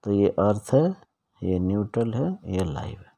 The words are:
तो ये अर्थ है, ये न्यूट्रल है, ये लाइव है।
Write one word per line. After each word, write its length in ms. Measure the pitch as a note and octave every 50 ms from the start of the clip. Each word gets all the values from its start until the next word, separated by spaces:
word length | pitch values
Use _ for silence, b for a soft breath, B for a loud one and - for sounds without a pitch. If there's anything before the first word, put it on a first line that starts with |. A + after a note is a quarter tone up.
तो 100 | - G#2+
ये 160 | G2+ G2+ G2+ F#2+
अर्थ 460 | - - F#2 G#2 G#2 G2+ - - -
है, 160 | C3+ D#3 F3+ F#3+ - - _ _ _ _ _ _ _
ये 160 | - F#2 F#2 F#2
न्यूट्रल 560 | F2+ F2+ G2 G#2 G#2 G2 - A#2 A#2 A#2 A2
है, 240 | A#2+ C#3+ E3+ F#3+ - -
ये 200 | - F#2+ F#2 F#2+
लाइव 340 | E2 C#2+ - F2+ F2 G#2+ G2
है। 140 | - - _